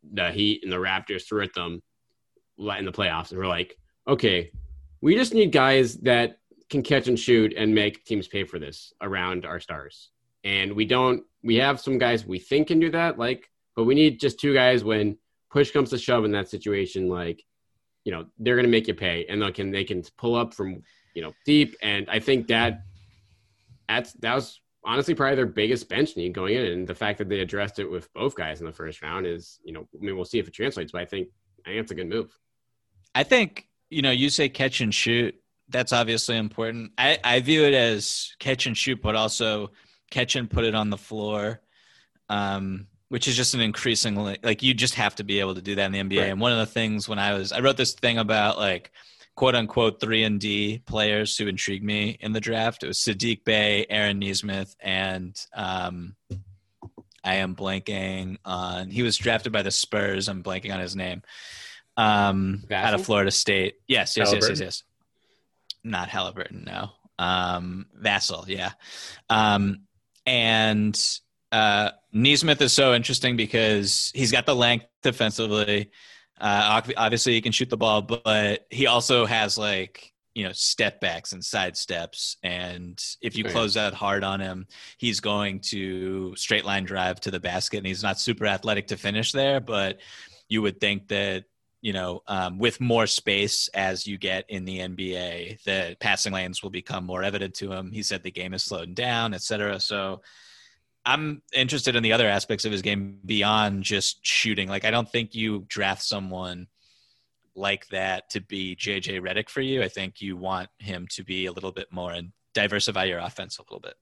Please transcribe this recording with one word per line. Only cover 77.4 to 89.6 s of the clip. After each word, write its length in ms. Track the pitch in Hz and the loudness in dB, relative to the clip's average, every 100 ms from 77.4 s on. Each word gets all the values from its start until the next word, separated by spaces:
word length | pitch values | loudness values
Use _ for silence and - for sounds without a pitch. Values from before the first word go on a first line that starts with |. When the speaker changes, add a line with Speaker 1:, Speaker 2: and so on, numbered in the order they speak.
Speaker 2:
can 100 | 113 | 2
shoot 180 | 107 123 | 0 0
the 80 | 110 | 2
ball, 240 | 113 107 | 4 2
but 640 | 101 117 110 107 104 104 _ | 0 -2 2 2 2 0 _
he 160 | 120 131 | 2 4
also 400 | 120 - 123 110 | 4 4 4 4
has, 320 | 113 104 110 | 2 0 0
like, 560 | 107 95 95 - - _ _ 117 | 0 -2 -4 -12 -20 _ _ -8
you 80 | |
know, 80 | 95 | -6
step 480 | - - - 104 - | -2 -2 2 0 0
backs 300 | 95 82 - | -4 -4 -8
and 100 | 92 | -10
side 320 | - 107 92 85 | -6 -2 -2 -4
steps. 640 | - 87 85 - - - | -6 -6 -6 -8 -8 -6
And 600 | 92 90 90 90 87 87 - - | -6 -6 -8 -10 -14 -10 -12 -8
if 140 | 117 107 | -6 -4
you 80 | 107 | -2
Speaker 1:
Oh, 20 | |
yeah. 60 | |
Speaker 2:
close 220 | 117 107 107 | -2 0 0
out 200 | 104 95 | -2 -2
hard 280 | 101 98 | -2 0
on 160 | 95 98 | -2 -4
him, 280 | 95 92 92 - - - | -6 -8 -14 -18 -20 -4
he's 220 | 120 98 | -2 -2
going 420 | 107 104 101 95 - | -2 -2 -2 -4 -6
to 640 | 101 95 92 95 95 92 98 | -6 -6 -6 -6 -6 -6 -8
straight 280 | - 107 | 0 0
line 200 | 101 98 | 0 -2
drive 360 | 92 95 92 90 | -2 -2 -2 -2
to 100 | - | -6
the 80 | 92 | -6
basket, 380 | 90 90 - 104 | -4 -4 -4 -4
and 100 | 95 | -6
he's 160 | 92 | -4
not 160 | 101 95 | -2 -2
super 260 | - 110 104 | -2 0 0
athletic 420 | 98 110 101 - | 0 0 -2 -2
to 80 | 95 | -6
finish 340 | 101 107 113 | -4 -2 -2
there, 280 | 139 139 | 0 2
but 380 | 139 | 0